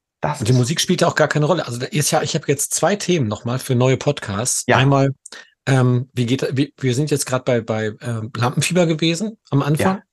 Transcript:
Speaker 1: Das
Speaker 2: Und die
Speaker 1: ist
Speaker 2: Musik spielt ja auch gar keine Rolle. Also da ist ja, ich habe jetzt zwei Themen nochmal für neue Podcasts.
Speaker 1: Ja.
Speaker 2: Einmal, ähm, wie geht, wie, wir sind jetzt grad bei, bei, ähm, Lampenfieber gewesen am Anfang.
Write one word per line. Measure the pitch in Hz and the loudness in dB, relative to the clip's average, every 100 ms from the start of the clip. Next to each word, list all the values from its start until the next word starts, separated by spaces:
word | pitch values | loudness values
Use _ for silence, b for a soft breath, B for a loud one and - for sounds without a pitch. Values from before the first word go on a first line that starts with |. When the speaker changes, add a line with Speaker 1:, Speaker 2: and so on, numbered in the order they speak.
| _ _ | _ _
Speaker 1:
Das | 151 143 | -6 -4
Speaker 2:
Und | 110 | 2
die | |
Speaker 1:
ist | 127 | 2
Speaker 2:
Musik | 123 139 | 2 0
spielt | - 170 | 0 2
ja | 170 | 2
auch | - | 2
gar | 147 | 2
keine | 151 151 | 2 0
Rolle. | 175 - | 0 -2
Also | 120 | -8
da | 127 | -4
ist | 151 143 | -2 0
ja, | 160 | 0
ich | 147 156 | -2 -4
habe | - | -2
jetzt | 139 - - | -2 -2 0
zwei | 160 202 | 0 0
Themen | - 175 107 | 0 0 0
nochmal | 107 117 127 | -4 -4 -6
für | - 120 | -2 2
neue | 127 131 | 4 4
Podcasts. | 147 143 - 101 127 - - | 0 -2 -4 -4 -2 -4 2
Speaker 1:
Ja. | 117 | 4
Speaker 2:
Einmal, | 139 139 139 - - B B _ - | 4 4 2 -2 -14 B B _ 0
ähm, | 135 127 123 - | 4 4 2 -2
wie | 123 117 | -4 -2
geht, | 135 - 135 | 0 -2 -2
wie, | 147 _ | -4 _
wir | 131 123 | -2 -2
sind | 151 | 0
jetzt | 143 - | -2 -2
grad | 127 - | -4 0
bei, | 120 | -2
bei, | 113 110 107 - | 0 -2 -4 -6
ähm, | 120 113 110 117 | -8 -6 -6 -2
Lampenfieber | 123 - 139 175 165 | -2 0 0 2 2
gewesen | 156 165 165 214 226 _ | 2 0 -2 -6 -10 _
am | 139 | -2
Anfang. | 139 151 190 196 _ | 0 0 0 -2 _